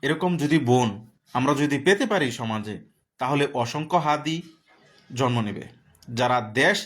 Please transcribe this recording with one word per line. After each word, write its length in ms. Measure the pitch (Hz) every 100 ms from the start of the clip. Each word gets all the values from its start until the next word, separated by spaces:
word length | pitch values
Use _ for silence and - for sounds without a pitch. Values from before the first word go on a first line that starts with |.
এরকম 300 | 131 156 180 175
যদি 200 | 147 156 123
বোন 200 | 123 117 101 - _ _
আমরা 200 | 120 131 139
যদি 160 | 147 139 120
পেতে 200 | 202 262
পারি 220 | 202 139
সমাজে, 440 | 117 113 110 107 98 - _ _ _
তাহলে 240 | 127 143 139
অসংখ্য 440 | 127 117 147 156 175
হাদি 400 | 151 147 143 165 - - _ _ _ _ _ 123
জন্ম 220 | 127 120
নেবে, 220 | 107 98 - - _ _ - 117
যারা 180 | 123 123 110 110
দেশ 160 | 156 202